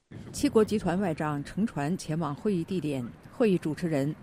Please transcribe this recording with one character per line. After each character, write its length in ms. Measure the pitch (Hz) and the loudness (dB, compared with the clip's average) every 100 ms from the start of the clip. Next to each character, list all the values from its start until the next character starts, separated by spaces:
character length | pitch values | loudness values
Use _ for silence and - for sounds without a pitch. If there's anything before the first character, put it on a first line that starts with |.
| _ - - | _ -16 -12
七 160 | - 285 | -2 2
国 160 | 226 | 4
集 140 | 214 208 | 4 2
团 220 | - 175 | 0 0
外 160 | 202 151 | 0 0
长 280 | 156 147 | -2 -2
乘 220 | 143 - 220 | -4 -2 -2
船 320 | 151 143 180 | 0 -2 -2
前 220 | - 160 | -2 -2
往 160 | 151 143 | -2 -2
会 180 | 214 | 0
议 100 | 185 | 0
地 160 | 165 185 | 0 -2
点， 240 | 147 135 117 - - | -2 -2 -4 -10 -12
会 180 | - 226 | 2 4
议 80 | 175 | 4
主 160 | 160 | 2
持 160 | 143 175 | -2 0
人 260 | 151 143 156 | 2 0 -2